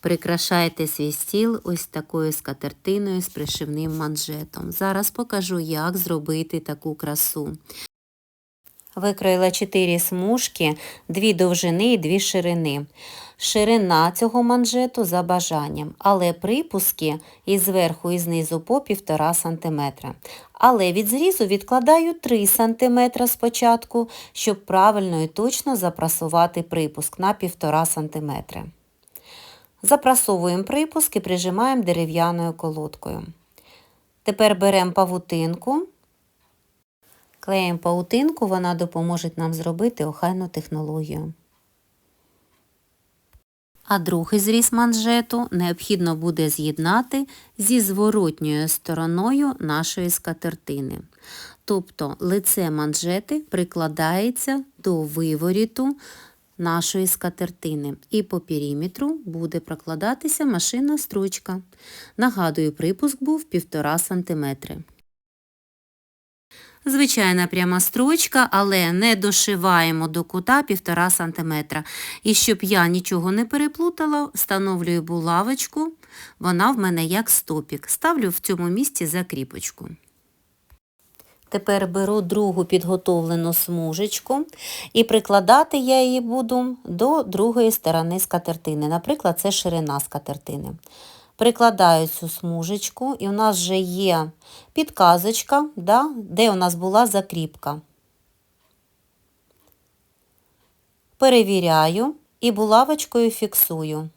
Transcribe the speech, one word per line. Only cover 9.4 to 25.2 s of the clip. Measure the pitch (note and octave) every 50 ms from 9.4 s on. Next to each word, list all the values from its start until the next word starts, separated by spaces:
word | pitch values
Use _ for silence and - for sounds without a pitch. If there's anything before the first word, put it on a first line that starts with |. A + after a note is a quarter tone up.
| F#3 F#3
чотири | F#3 - G#3 F#3+ - G3 F#3 F3 E3+ F3
смужки, | E3+ - - F3+ F3+ G3+ A3+ B3+ - - - - E3+ D3+ D3+ D3+ - - - - _ _
дві | E3+ F#3+ G3 A3 G#3
довжини | E3+ F#3 F3+ F3+ F3 - F3+ E3 F3 G#3 A#3+ B3
і | G#3+
дві | D#3 D3+ F3 G3
ширини. | F#3+ - - F#3+ F3 F3 F3 E3+ E3 D#3 C#3 C#3+ D3 C#3+ _ - - - - - - - - _
Ширина | - - - A3 G#3 G#3 A#3 A#3 G#3 F#3 E3+ D#3 D#3+ E3+
цього | F3 - A#3 A3+ A3+ B3 A#3+
манжету | A#3 A#3+ B3 B3 A#3 - B3 B3+ B3+ B3 - A3+
за | E3+ E3+ F3+ F3+
бажанням, | F3 F3+ F3+ F3 - E3+ D#3 D3 D#3 D3+ D3 D3+ D3+ - _
але | - G3+ G3+ F#3+ F3+ F3 E3+
припуски | E3+ - F#3+ A3 C#4 E4 D#4+ - G3 F3+ - - - D#3+ D#3 D3+ D#3+ - - - _ _
і | - G3 G3
зверху, | F#3+ G3+ F#3+ F#3+ F3+ E3 E3 - - F3
і | F3 F3+
знизу | E3+ E3+ E3+ E3 D#3+ D#3 E3 D#3+
по | E3 - A#3 C#4
півтора | C#4 - G#3 F#3+ - - D#3 D3+ D3+ D#3+ E3+
сантиметра. | - - E3 E3 D#3+ - E3+ D#3 D3 C#3+ C#3 C#3 - - C3+ - - - - - - - - _
Але | - - B3 B3+ A3 F#3+ F3+
від | E3+ G3 G#3+ G3+
зрізу | A3+ C4+ D#4+ F#4 F#4+ - -
відкладаю | F#3+ G3 G3+ G3+ - B3+ B3+ B3 B3 D#4 E4 E4 E4 E4
три | E4 - C4 A#3+ A3+ G3+ G3
сантиметра | - - A3+ A3+ A3+ A3+ B3+ B3 A#3+ B3 B3 B3 B3 - B3 A#3+
спочатку, | - - - A#3 A#3 - B3 A#3 A#3 A#3 A#3 - - A#3 A#3 A#3 - - - -
щоб | _ - - A3 G#3 G3+ -
правильно | - F#3+ F#3+ F#3+ G#3 G#3+ G#3 G3 F#3 E3+ D#3+